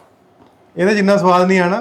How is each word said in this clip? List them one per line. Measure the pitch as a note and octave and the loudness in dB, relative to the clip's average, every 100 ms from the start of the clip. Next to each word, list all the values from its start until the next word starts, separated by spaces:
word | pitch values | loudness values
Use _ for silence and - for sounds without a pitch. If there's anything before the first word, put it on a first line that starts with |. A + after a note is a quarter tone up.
| - _ _ _ _ _ _ - | -20 _ _ _ _ _ _ -6
ਇਹਦੇ | F#3 | -2
ਜਿੰਨਾ | G#3+ G3 G3+ | 0 0 0
ਸਵਾਦ | F3+ F3+ F#3 | 2 2 2
ਨਹੀਂ | F#3+ | 0
ਆਣਾ, | F3 G#3 | 0 -4